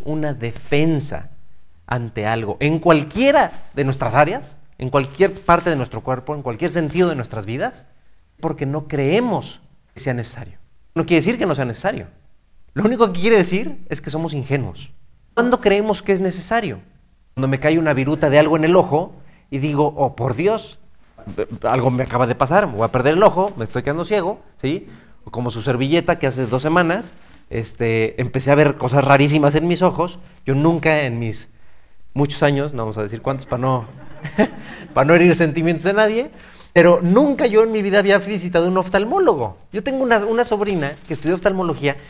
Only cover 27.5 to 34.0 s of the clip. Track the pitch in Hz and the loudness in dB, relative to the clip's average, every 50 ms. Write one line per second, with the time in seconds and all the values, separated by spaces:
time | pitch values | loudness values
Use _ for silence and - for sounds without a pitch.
27.5 | - 117 110 - - - 117 113 113 113 110 107 - - 123 123 - 131 127 135 | -8 -6 -6 -6 -6 -4 -2 0 0 0 0 -2 -2 -4 -4 -4 -4 -2 2 4
28.5 | 143 143 151 147 147 - 123 127 131 143 139 139 139 135 143 147 151 156 147 143 | 6 6 6 4 2 0 -2 0 2 2 4 6 6 6 6 4 4 4 4 4
29.5 | 143 160 160 175 175 165 180 175 - 143 170 175 175 - - - - - - 135 | 4 2 2 0 0 2 2 2 2 0 -4 -4 -6 -12 -18 -20 -20 -10 -4 -2
30.5 | 135 139 151 165 170 156 156 160 156 151 143 127 117 117 120 110 104 - - - | 0 2 2 2 2 2 2 2 2 2 0 -2 -2 -4 -4 -4 -6 -8 -10 -14
31.5 | - - - - - - - - - - - - - 135 147 143 147 - 156 143 | -18 -20 -20 -20 -20 -20 -20 -20 -20 -18 -14 -6 -2 0 0 0 0 0 2 2
32.5 | 143 139 143 147 143 120 113 110 104 107 107 101 117 113 - 135 135 131 - - | 2 2 -2 -4 -4 -6 -6 -6 -4 -6 -6 -6 -6 -8 -6 -6 -6 -6 -6 -6
33.5 | - 120 127 131 131 123 113 - - - | -6 -2 -2 0 -2 -2 -4 -8 -14 -16